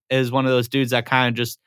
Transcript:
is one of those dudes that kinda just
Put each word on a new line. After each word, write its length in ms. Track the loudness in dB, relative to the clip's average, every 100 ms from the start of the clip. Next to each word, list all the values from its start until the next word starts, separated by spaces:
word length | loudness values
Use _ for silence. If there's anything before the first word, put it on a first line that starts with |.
| -4
is 200 | -2 0
one 140 | 0
of 60 | 2
those 180 | 0 0
dudes 220 | -2 0
that 180 | -2 0
kinda 240 | 0 2
just 260 | 0 -6 -8